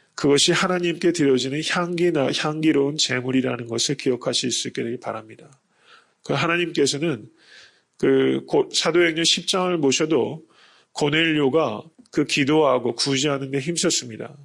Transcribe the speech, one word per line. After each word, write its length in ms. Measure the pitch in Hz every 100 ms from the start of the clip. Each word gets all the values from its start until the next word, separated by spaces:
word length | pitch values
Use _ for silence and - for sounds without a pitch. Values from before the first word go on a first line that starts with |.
| _ -
그것이 320 | - 143 -
하나님께 600 | 165 185 180 175 165 175
드려지는 480 | 165 139 127 131 147 160
향기나, 640 | 180 175 175 175 156 131 -
향기로운 600 | 156 156 156 143 139 147
제물이라는 720 | - 127 127 131 127 123 117
것을 280 | 117 - 143
기억하실 560 | 139 120 - 120 123
수 160 | - 127
있게 160 | 131
되길 160 | 117 123
바랍니다. 500 | 117 110 110 107 85 _ _ _ _ - _ _ -
그 80 |
하나님께서는 960 | 143 165 170 170 151 139 139 165 120 - _ _ - - _ _ _
그 460 | - 135 135 131 -
고-, 220 | 151 -
사도행전 540 | - 180 165 170 160
십 240 | 165 - -
장을 320 | 190 180 170
보셔도 640 | 143 127 156 151 110 156 - _ _ _ _
고넬료가 920 | - 147 156 165 151 135 160 139 104 - _ _
그 140 | - 139
기도하고 680 | 147 139 156 143 127 120 -
구제하는 560 | 143 135 147 139 135
데 80 | 139
힘썼습니다. 800 | 135 170 175 - 127 110 117 139